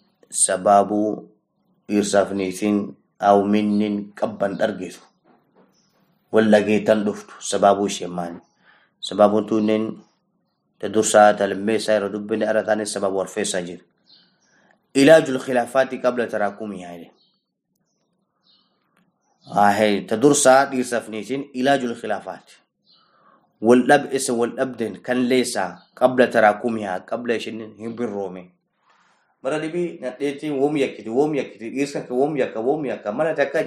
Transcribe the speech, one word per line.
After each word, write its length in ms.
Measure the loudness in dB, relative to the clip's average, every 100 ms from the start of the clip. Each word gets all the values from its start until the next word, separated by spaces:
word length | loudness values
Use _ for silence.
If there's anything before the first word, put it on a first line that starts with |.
| _ _ _
sababuu 960 | -4 -2 0 4 4 4 0 -2 -4 -10 _ _ _ _ _ -2
dhiirsaaf 480 | 0 2 2 2
niitiin 640 | -2 -4 -2 0 0 -2 -10 _ -2
aw 160 | 4 4 4
minnin 720 | 2 2 0 0 -4 -8 -6
qabban 400 | -6 -4 -6 -2
dhargetu. 480 | -4 -4 -12 -14 -20 _ _ _ _ _ _ _ _ _ _ _ _
Wal 160 | 2 4
dhageetan 560 | 4 4 2 2 2 0
dhuftu, 320 | -4 -10 -16
sababuu 480 | -6 2 4 4 0
ishee 240 | -4 -8
maali? 320 | -8 -8 -10 -20 _ _ _ _ _
Sababuun 480 | -6 4 4 4 0
tunneen 560 | 0 0 0 -4 -10 -18 _ _ _ _ _ _ _
ta 80 | -4
dursaa, 480 | 0 4 6 6 6
ta 80 | 0
lammeessaa 560 | -2 -2 -2 0 -2
irra 80 | -2
dubbine, 400 | -6 -6 -4 -2
ara 160 | -2 0
taane 240 | -2 -4
sababa 320 | -4 -4 -4
wal 80 | -4
feessaa 320 | -6 -4 -4
jira. 240 | -8 -12 _ _ _ _ _ _ _ _ _ _ _ 4
Ilaajul 400 | 8 8 6 -2
khilaafaati 600 | -2 -2 0 0 -2 -2
qabla 240 | -2 -2 -2
taraakumihaa 680 | -2 -4 -4 -10 -12 -14 -16
jedhe. 140 | -20 _ _ _ _ _ _ _ _ _ _ _ _ _ _ _ _ _ _ _ _ _ _ _ -6
Ahee, 480 | 2 2 4 2 2 -2
ta 80 | 2
dursaa 480 | 4 4 6 6 4
dhiirsaaf 380 | -2 -4 -4 -6
niitiin 300 | -10 -8 -8 -8
ilaajul 400 | -4 0 0 0 -6
khilaafaati. 560 | -6 -8 -8 -14 -18 _ _ _ _ _ _ _ _ _ _ _
Wal 220 | 4 4 6
dhab-, 220 | 4 2 -4
isa 180 | -2
wal 220 | -2 -2 -2
dhabdeen 380 | -6 -6 -8 -8 -4
kan 140 | -2 0
leessaa 540 | 2 0 -2 -6 -8 _
qabla 320 | 0 2 4 2
taraakumihaa, 680 | 4 4 4 -2 -4 -6 -8 -6
qabla 320 | -8 -4 -4
isheen 380 | -6 -12 -14 -14
hin 160 | -12
birroome. 480 | -8 -8 -6 -8 -10 -18 _ _ _ _ _ _ _ _ _
Mara 160 | -6 -4
dhibii 380 | -4 -4 -6 -6
nadheetiin 540 | -12 -6 -6 -6 -6 -2
woom 220 | 0 0
yakkiti, 280 | -2 -4 -4
woom 260 | 0 0 0
yakkiti, 340 | -6 -10 -10 -6
dhiirsa 260 | -4 -6 -6
ke 60 |
woom 200 | -2 0 0
yakka, 240 | -4 -2 -2
woom 200 | -2 -4
yakka, 260 | -6 -6
mala 240 | -4 -2 0
takka 260 | -2 -2